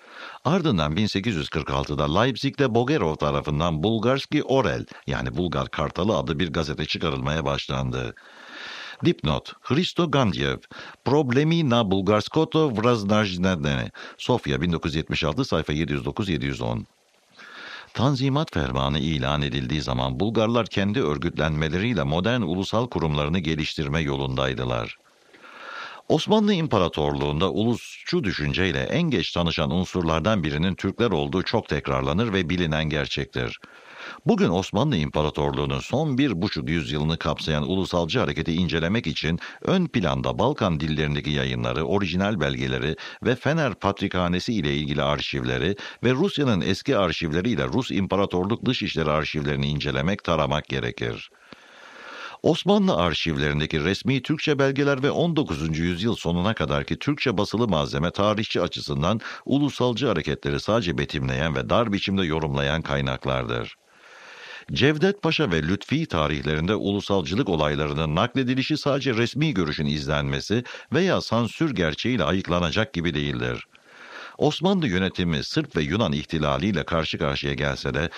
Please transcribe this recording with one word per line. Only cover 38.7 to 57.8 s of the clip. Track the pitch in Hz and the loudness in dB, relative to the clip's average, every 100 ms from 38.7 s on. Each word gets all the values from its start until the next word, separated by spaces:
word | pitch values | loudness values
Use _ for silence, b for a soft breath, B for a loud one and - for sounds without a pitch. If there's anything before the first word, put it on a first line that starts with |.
| 82 85 117 80 | 0 0 0 -2
için | 71 76 85 B B | -2 -2 -2 B B
ön | - 185 165 | 0 0 2
planda | 120 82 67 64 62 | 0 2 0 0 2
Balkan | 120 - 98 78 | 0 2 0 0
dillerindeki | 78 76 76 71 71 | 0 0 0 0 0
yayınları, | 73 65 62 58 64 | 0 0 -2 -2 -2
orijinal | 73 98 92 90 101 101 | 0 0 0 0 0 0
belgeleri | 71 64 65 64 69 - B B | 0 0 -2 -2 -2 -4 B B
ve | 113 127 | -2 0
Fener | 131 165 135 | 0 0 -2
Patrikhanesi | 90 98 - 98 90 87 90 - | 0 -2 0 -2 0 0 0 0
ile | 110 71 73 | 0 0 0
ilgili | 71 73 | 0 0
arşivleri | 71 71 - 69 62 64 82 101 B B | 0 0 -2 -4 -2 0 0 -2 B B
ve | 117 | 0
Rusya'nın | 131 196 - 135 92 | 2 0 0 0 2
eski | 69 98 - 110 | 0 -2 0 2
arşivleriyle | 90 - 82 82 113 82 64 | 2 0 -2 0 0 0 0
Rus | 104 120 | -2 -2
İmparatorluk | 76 95 95 95 90 98 117 120 | -2 0 0 2 0 0 0 -2
Dışişleri | 127 92 78 76 | -2 -2 -2 0
arşivlerini | 78 73 76 71 69 71 | 0 0 -2 -2 0 0
incelemek, | 73 73 67 80 101 | -2 -2 0 0 -2
taramak | - 80 71 73 - | 0 0 2 -2 -2
gerekir. | 67 58 - 58 53 - B B B B B B B B B B B | -4 -4 -6 -6 -8 -14 B B B B B B B B B B B
Osmanlı | - 170 175 208 190 92 | 2 2 4 4 4 4
arşivlerindeki | 87 76 82 69 73 73 76 78 | 2 2 0 0 2 2 0 0
resmi | 85 98 110 135 | 0 0 0 -2
Türkçe | - 151 156 143 | 0 -2 0 2
belgeler | 139 139 143 131 | 2 2 2 2
ve | 135 | 0
on | 80 170 156 | 2 2 2
dokuzuncu | 95 73 80 78 | 0 -2 -2 0
yüzyıl | 87 85 113 90 | 0 0 0 0
sonuna | 85 87 98 | 0 2 2
kadarki | 110 71 71 69 - | 0 0 0 -2 -4
Türkçe | - 147 131 101 | -2 0 0 0
basılı | 98 104 117 | 0 0 2
malzeme | 80 | 2